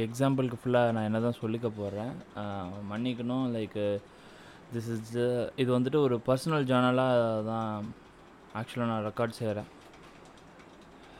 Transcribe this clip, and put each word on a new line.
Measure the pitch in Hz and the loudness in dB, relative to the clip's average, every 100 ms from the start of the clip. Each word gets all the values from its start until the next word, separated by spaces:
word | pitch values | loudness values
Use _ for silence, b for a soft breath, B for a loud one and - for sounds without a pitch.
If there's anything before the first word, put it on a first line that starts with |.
| 113 | -2
எக்ஸாம்பிளுக்கு | 120 135 135 127 117 | 2 2 2 0 -2
ஃபுல்லாக | 127 123 120 113 | 2 4 4 2
நான் | 107 | 0
என்ன | 110 120 | 2 0
தான் | - | 0
சொல்லிக்க | 113 113 120 104 | -2 -2 -2 -4
போகிறேன், | 101 101 123 156 - 104 104 101 90 101 101 | -6 -4 -6 -8 -12 -10 -8 -6 -8 -8 -8
மன்னிக்கணும். | 107 127 120 120 127 127 113 | -4 -4 -2 -2 -2 -2 -2
Like, | 104 104 104 101 - B B B B B - | -4 -2 0 -2 -6 B B B B B -10
this | 117 113 113 | -6 -4 -4
is, | 110 120 120 123 - - | -2 0 2 2 -2 0
இது | 123 123 | 2 2
வந்துட்டு | 131 151 135 | 2 4 4
ஒரு | 117 - | 2 2
பர்சனல் | 131 165 151 131 | 2 2 0 4
ஜேர்னலாக | 127 127 127 131 123 117 110 110 | 4 4 4 4 4 4 0 -2
தான் | 113 110 107 110 - - - - - - 107 | -2 -4 -4 -8 -12 -20 -20 -20 -20 -12 -10
actually-ஆ | 113 123 117 | -6 -2 -2
நான் | 113 104 | 0 -2
ரெக்கார்ட் | 110 117 - | -2 -2 -2
செய்கிறேன். | 113 104 101 - - - - - - - - - - - - - B | -2 -2 -6 -14 -20 -20 -20 -20 -20 -20 -20 -20 -20 -20 -20 -20 B